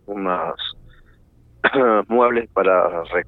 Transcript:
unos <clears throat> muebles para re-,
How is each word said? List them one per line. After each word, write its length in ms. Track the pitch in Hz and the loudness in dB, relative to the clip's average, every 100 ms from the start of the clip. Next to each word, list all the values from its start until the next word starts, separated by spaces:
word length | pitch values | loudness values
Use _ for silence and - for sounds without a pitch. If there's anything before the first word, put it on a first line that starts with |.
| - | -12
unos 500 | 101 95 90 82 - - - - - - _ _ _ _ _ | -6 -4 -4 -6 -8 -12 -14 -20 -20 -20 _ _ _ _ _
<clears throat> 440 | - 139 123 107 101 | -2 2 2 2 2
muebles 420 | 117 120 117 113 | 2 2 0 -2
para 520 | 98 95 92 87 87 80 | 0 2 4 2 -2 -4
re-, 200 | 87 | -4